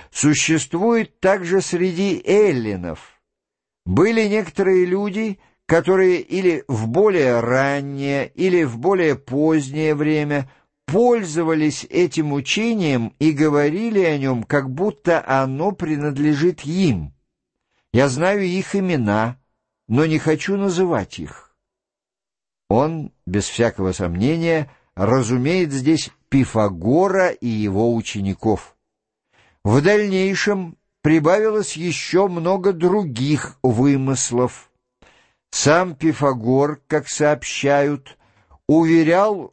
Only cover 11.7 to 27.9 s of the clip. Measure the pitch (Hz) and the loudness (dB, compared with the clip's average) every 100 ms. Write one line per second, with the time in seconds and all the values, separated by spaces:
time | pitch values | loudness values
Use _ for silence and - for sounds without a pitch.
11.7 | - - 165 175 160 151 143 139 202 226 | -2 -4 0 0 0 -2 -2 -2 -2 0
12.7 | 220 160 127 113 - 156 143 151 147 147 | 0 0 0 -2 0 0 2 2 2 0
13.7 | 180 233 208 170 143 135 120 110 147 135 | 0 -2 0 0 0 -2 -4 -2 -2 -2
14.7 | 135 208 - 175 165 - 135 135 135 190 | -4 -4 -2 0 0 0 -2 0 -2 -4
15.7 | 190 170 147 147 135 151 143 175 156 139 | -4 -4 -4 -4 0 0 2 0 -2 -4
16.7 | 180 180 95 71 - _ _ _ _ _ | 0 0 0 -4 -14 _ _ _ _ _
17.7 | _ _ 120 139 127 180 202 185 185 - | _ _ 2 2 2 0 0 -2 -2 -2
18.7 | 196 185 151 107 107 113 123 _ _ _ | -2 0 0 0 0 -2 -6 _ _ _
19.7 | _ - 120 160 156 160 156 - 196 196 | _ -2 0 2 0 0 -2 -2 -2 -2
20.7 | 175 185 131 90 - 76 - _ _ _ | 0 0 -2 -4 -10 -14 -16 _ _ _
21.7 | _ _ _ _ _ _ _ _ _ - | _ _ _ _ _ _ _ _ _ -2
22.7 | 110 151 160 - _ - 101 - - 117 | 0 0 -4 -10 _ -4 -4 -2 0 0
23.7 | - 95 90 90 85 127 165 165 160 147 | 0 -4 -2 -4 0 0 0 0 -2 -4
24.7 | _ _ - 101 131 110 127 139 185 160 | _ _ -4 0 2 0 0 0 0 -2
25.7 | 135 135 160 - _ - 135 123 113 104 | -2 0 0 -2 _ -2 0 2 0 0
26.7 | 87 98 156 190 190 180 - 120 107 104 | 0 0 2 2 2 0 -2 -4 -2 -2
27.7 | 95 117 | 0 0